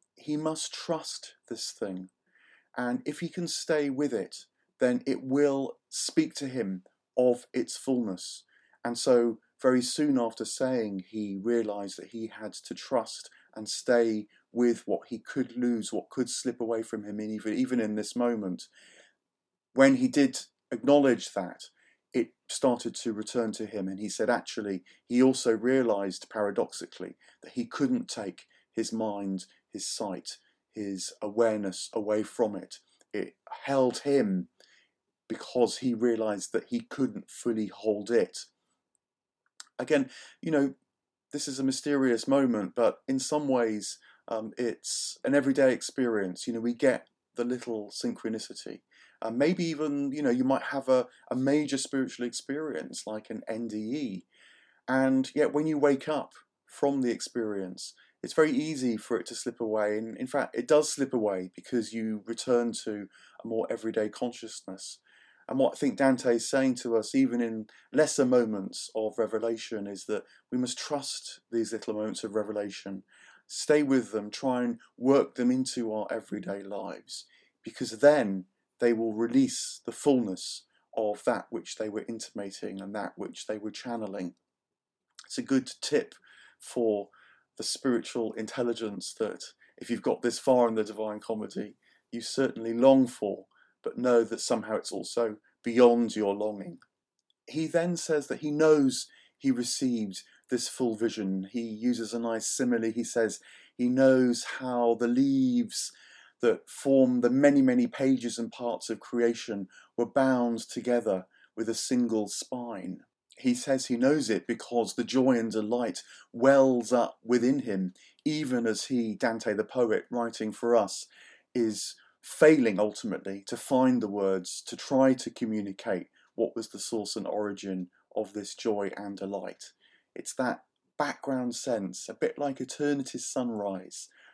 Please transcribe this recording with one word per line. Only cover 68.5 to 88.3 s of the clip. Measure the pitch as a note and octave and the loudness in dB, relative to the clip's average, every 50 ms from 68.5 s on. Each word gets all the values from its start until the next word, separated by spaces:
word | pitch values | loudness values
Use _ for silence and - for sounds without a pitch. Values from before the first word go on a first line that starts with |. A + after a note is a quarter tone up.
| G#2+ G2+ F#2+ G2 - - - - - | 0 -4 -6 -8 -10 -10 -12 -6 -4
of | A2 A2 G#2+ G#2 - | -2 -2 -2 0 -2
revelation, | A2+ G#2 A2 A2 G#2 A2+ A#2 A2 - - A#2 G#2+ G2+ G2+ | -2 -2 -2 -2 -2 -2 -4 -4 -6 -8 -8 -6 -6 -8
is | G2+ F#2 - | -10 -10 -6
that | - G#2+ G2+ - - _ _ _ _ | -6 -6 -6 -6 -10 _ _ _ _
we | A#2 B2 | -4 -2
must | B2+ B2 - - | -2 -2 -4 -8
trust | - - D3+ C#3 C3+ - - - - - - - _ _ | -6 -4 -4 -4 -4 -8 -10 -10 -12 -14 -18 -18 _ _
these | A#2 A#2 A2+ G2 A2+ | -2 -2 -2 -2 -4
little | G#2+ - - G#2+ | -6 -6 -6 -4
moments | G#2 G#2+ G#2+ F#2+ - - | -4 -4 -4 -6 -6 -8
of | G#2+ G2 | -4 -4
revelation, | A2 G#2 G#2 G#2+ G#2+ G#2 G#2 G2 - - G2+ G2 G2 - _ _ - - - - _ _ _ | -4 -4 -2 -4 -6 -6 -6 -10 -12 -12 -10 -12 -12 -14 _ _ -20 -20 -20 -20 _ _ _
stay | - - - - D3+ D3+ | -12 -6 2 4 4 4
with | D3 C3+ C3+ C3 A#2 A#2+ | 6 4 4 4 2 2
them, | - G#2+ G#2 G#2+ | -4 -4 -4 -6
try | - - - C3+ B2+ B2 B2 | -8 -4 -4 -2 0 0 0
and | A#2+ A#2 A2+ - _ _ | -2 -4 -6 -10 _ _
work | - A#2+ C3 C#3 C#3 G#2+ - - | 0 4 6 6 6 6 2 0
them | - B2 B2 | 0 2 2
into | B2+ C3 B2+ B2+ - B2+ A#2 A2 | 2 2 0 -2 -4 -4 -4 -4
our | G#2+ G#2+ G#2 - | -4 -4 -4 -4
everyday | - A2 G#2+ - - - - - G2 G2+ | -6 -6 -6 -6 -8 -8 -6 -6 -8 -8
lives, | G2 G2 G2+ G2 G2+ F#2 E2+ - - - - - - _ _ _ _ _ _ _ _ | -8 -8 -8 -8 -8 -8 -10 -12 -14 -16 -16 -16 -16 _ _ _ _ _ _ _ _
because | - - - C3 A#2 A2+ A2 | -16 -8 -6 -6 -6 0 6
then | B2 C#3+ D3+ D3+ A#2+ G2+ G2 F#2+ F#2 - _ _ _ _ _ _ | 8 8 8 8 4 2 -2 -4 -6 -10 _ _ _ _ _ _
they | B2+ A#2+ A#2 | 2 4 4
will | A2 A2+ A2+ G#2+ | 4 2 0 0
release | G#2+ A#2 A#2 A#2+ C3+ C3 A#2+ - - - - - - - - | 0 0 4 4 4 4 4 2 -4 -8 -8 -10 -10 -10 -10
the | |
fullness | A2+ - - D3 C#3 B2+ A#2 G2+ F#2 - - - - - - _ _ _ _ _ - | -8 0 2 4 4 4 2 0 -4 -6 -8 -10 -12 -12 -16 _ _ _ _ _ -4
of | - A2 G#2 G#2 - - | -2 -2 -2 -4 -2 -2
that | - A#2+ G#2 - - | -2 -2 -2 -4 -8
which | - A#2 G#2 - - - | -10 -10 -10 -10 -8 -6
they | A2 G#2+ | -6 -6
were | G2+ A2 - - | -6 -6 -8 -8
intimating | A#2 A2+ - - - G#2+ G2+ G2 F#2+ - - G#2 G2 F#2+ | -8 -10 -10 -12 -10 -10 -10 -10 -10 -10 -10 -10 -10 -10
and | G2 G2 G2+ | -10 -10 -8
that | G#2+ G2 - - | -8 -8 -8 -10
which | - G2+ F2+ E2+ - - - | -10 -12 -12 -12 -12 -10 -8
they | A2 G#2+ | -8 -8
were | G#2 G#2+ | -8 -10
channeling. | G2+ - - B2 A#2 A#2 A2 G2+ G2 G2+ F#2 F2 - _ _ _ _ _ _ _ _ _ _ _ _ _ _ _ _ - - | -12 -10 -10 -8 -6 -6 -6 -8 -8 -8 -8 -8 -10 _ _ _ _ _ _ _ _ _ _ _ _ _ _ _ _ -20 -18
It's | - - - | -10 -10 -8
a | |
good | B2 - C3+ C3 C3 - - - | -2 0 0 0 0 -2 -8 -10
tip | - - D3+ C#3 - - - - _ - - - - - _ _ | -4 0 0 0 0 -2 -8 -20 _ -20 -20 -20 -20 -20 _ _
for | - - - B2+ A#2+ A2+ G#2 G2+ G2+ - _ _ _ _ _ _ _ _ _ - | -16 -8 -4 0 0 2 0 0 -2 -8 _ _ _ _ _ _ _ _ _ -10
the | A2 | -8
spiritual | - - - - C3+ B2 A#2 - - - B2 A2+ A2 | -6 -6 -2 0 0 0 0 -2 -4 -4 -4 -4 -4